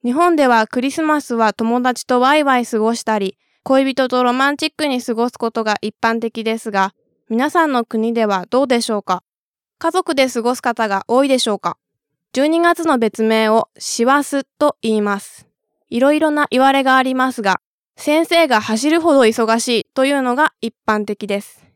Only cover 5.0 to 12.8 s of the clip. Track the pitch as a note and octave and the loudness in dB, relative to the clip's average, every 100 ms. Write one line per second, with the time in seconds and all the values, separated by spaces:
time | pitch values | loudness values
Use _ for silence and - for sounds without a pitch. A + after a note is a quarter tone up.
5 | B3 A3+ A#3+ - A3+ A3+ G#3+ G#3 G#3+ - | -4 -2 -4 -2 -6 -4 -4 -4 -6 -4
6 | A3+ A3+ A3+ A3+ A3 A3+ A3+ G3+ F#3+ _ | -2 -2 -4 -6 -6 -6 -4 -2 -2 _
7 | _ _ _ A3+ C#4+ F4 D#4+ C4 A#3 A3+ | _ _ _ -2 0 0 0 0 -2 -4
8 | A3+ A#3 A3 F#3+ F3+ B3 C4+ A#3+ A3+ G#3+ | -2 -2 0 -2 -2 -2 0 0 -2 -6
9 | - F#3 _ _ _ _ _ _ E4 F#4 | -4 -6 _ _ _ _ _ _ -2 -2
10 | F#4 C#4+ C4 B3 A#3 B3 - A#3 A3 G3 | -2 0 0 0 -4 -2 -4 -2 -2 -2
11 | - A#3+ C#4 C4 B3 G3+ E3+ - _ _ | 0 2 2 2 0 -2 -6 -8 _ _
12 | _ _ _ B3 D4 E4 E4+ E4+ | _ _ _ -2 0 2 2 0